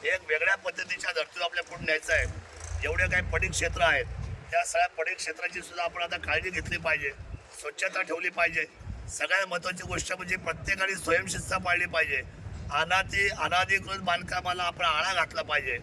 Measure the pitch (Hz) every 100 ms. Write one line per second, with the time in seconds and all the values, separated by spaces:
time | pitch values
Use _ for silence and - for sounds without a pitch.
0 | 151 185 - 156 175 196 185 175 175 180
1 | 185 165 151 175 170 175 170 170 160 156
2 | - 156 123 - - - - - 139 170
3 | 185 185 180 165 180 - 170 170 170 143
4 | 120 - - - - 165 175 170 175 -
5 | 165 185 160 160 175 175 170 175 170 175
6 | 170 170 156 156 160 170 151 175 160 156
7 | 143 135 - - - - 147 - 190 190
8 | 180 165 175 175 170 165 156 - - -
9 | - - 151 185 190 175 180 180 185 170
10 | - 185 180 185 165 160 - 190 190 190
11 | 165 170 190 - - 185 180 175 175 170
12 | 151 139 123 - - - - 143 160 185
13 | 190 202 202 - 156 175 185 196 190 190
14 | 180 175 180 180 180 180 175 170 175 151
15 | 180 185 156 160 156 147 131 120